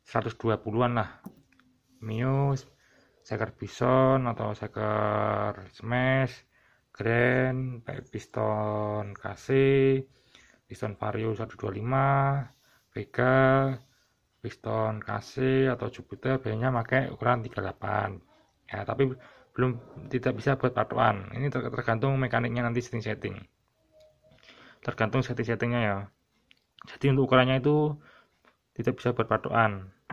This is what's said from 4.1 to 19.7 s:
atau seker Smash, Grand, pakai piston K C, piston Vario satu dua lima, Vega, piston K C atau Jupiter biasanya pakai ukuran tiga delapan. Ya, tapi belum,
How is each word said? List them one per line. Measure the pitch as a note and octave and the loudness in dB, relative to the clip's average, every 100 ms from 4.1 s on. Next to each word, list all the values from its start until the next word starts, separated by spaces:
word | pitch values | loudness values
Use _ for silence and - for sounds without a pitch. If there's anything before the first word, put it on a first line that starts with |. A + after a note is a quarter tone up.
| C3 B2 | 2 0
atau | A#2 G#2+ | -4 -6
seker | G#2 G#2 A2+ G#2+ G#2+ G#2+ G#2+ G#2+ G#2 G#2 G2+ F#2+ | -6 -8 -4 -2 0 0 0 0 0 -2 -6 -14
Smash, | - G#2+ B2 B2+ C3+ C3 - _ _ _ _ _ | -12 -4 0 2 2 0 -4 _ _ _ _ _
Grand, | - A2+ A#2 B2 B2+ C3 B2+ C3 A#2+ | -6 0 2 4 2 0 -2 -6 -8
pakai | - C#3 - | -10 -12 -10
piston | G#2+ - A#2 A2 G#2+ G#2+ G#2+ G#2+ G#2+ G2+ | -12 -8 -2 -2 0 -2 -2 -4 -4 -6
K | G2 G2 | -10 -12
C, | G2 - C3+ C3+ C#3 C3+ C3+ C3 _ _ - _ _ | -10 0 4 6 6 4 2 -2 _ _ -20 _ _
piston | - G2 G#2+ G2+ | -18 -8 -8 -6
Vario | G#2+ G#2 A2 G#2+ | -4 -2 -4 -4
satu | A2 - | -8 -8
dua | G#2 | -8
lima, | G2 A2+ C3+ C#3 C3+ C#3 C#3 - _ _ _ _ | -6 -2 2 2 4 2 0 -4 _ _ _ _
Vega, | - G#2 - B2+ C3 C3 C3+ C3+ C3 _ _ _ _ _ _ | -10 -6 2 4 6 6 6 2 -2 _ _ _ _ _ _
piston | A2 - A2 A2 A2 G#2+ | -10 -8 -4 -2 -2 -4
K | - G#2+ | -6 -6
C | - - C3 C3 C3+ | -6 -2 2 4 2
atau | B2 A#2 | 0 -4
Jupiter | - - - C3+ C3 | -8 -16 -6 -2 -2
biasanya | A2+ A2 C3 | -2 0 2
pakai | A#2+ A#2 C3+ C3 | 0 2 0 0
ukuran | - A#2+ B2 | 0 2 2
tiga | A2 - | 0 -6
delapan. | F#2+ - G2+ G#2 G2+ F#2 _ _ _ _ - | -6 -6 -2 -2 -2 -6 _ _ _ _ -12
Ya, | G#2 G2 | -8 -4
tapi | - C3+ C3 - - _ | 0 0 0 -14 -20 _
belum, | - B2+ | 0 0